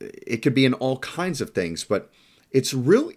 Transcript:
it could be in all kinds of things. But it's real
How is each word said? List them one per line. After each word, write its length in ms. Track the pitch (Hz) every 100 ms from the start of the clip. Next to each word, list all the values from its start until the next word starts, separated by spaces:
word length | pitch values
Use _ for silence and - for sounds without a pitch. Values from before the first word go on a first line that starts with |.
it 380 | - - - 113
could 160 | 143
be 100 | 127
in 100 | 131
all 240 | 123 131 131
kinds 420 | - - 180 151
of 100 | 107
things. 340 | - 87 85
But 260 | - 98 - _ _ _ _
it's 220 | 135 131
real 380 | 135 123 220 320